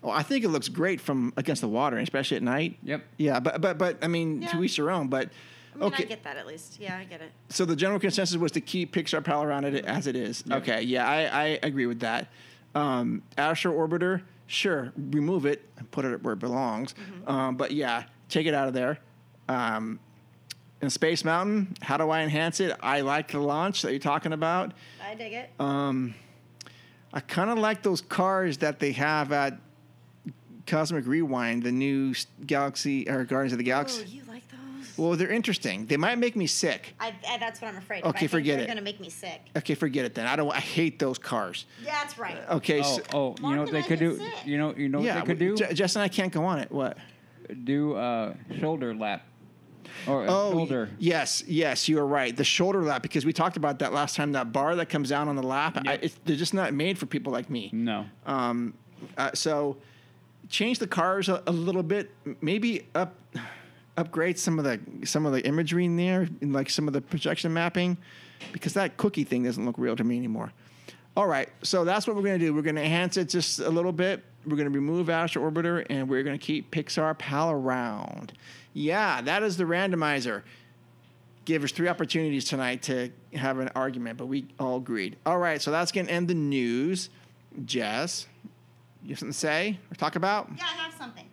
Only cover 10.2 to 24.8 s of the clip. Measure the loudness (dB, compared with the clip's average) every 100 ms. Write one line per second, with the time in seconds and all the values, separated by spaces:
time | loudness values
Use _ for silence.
10.2 | -2 -6 -2 -2 0 0 2 2 4 2
11.2 | 2 2 2 0 0 0 0 0 -2 -2
12.2 | -4 -12 -20 -20 -6 0 2 2 0 -2
13.2 | -4 0 2 2 0 2 2 2 2 0
14.2 | -4 -20 -6 0 2 0 -2 -6 -2 0
15.2 | 2 2 2 0 -4 -18 -8 -2 -2 -2
16.2 | -2 -2 -2 -2 -2 -2 -6 -10 -14 -12
17.2 | -2 0 0 0 -2 0 0 -2 -4 -20
18.2 | -2 0 2 2 2 2 0 -2 -8 -20
19.2 | -20 -18 -2 0 2 0 -2 -8 -12 -20
20.2 | -20 -20 -18 -18 -18 -4 -2 2 2 2
21.2 | 2 2 2 2 0 -4 -2 2 4 2
22.2 | 2 2 2 2 0 0 0 2 2 0
23.2 | 0 -2 0 2 0 0 -2 0 2 0
24.2 | 0 0 2 2 0 -6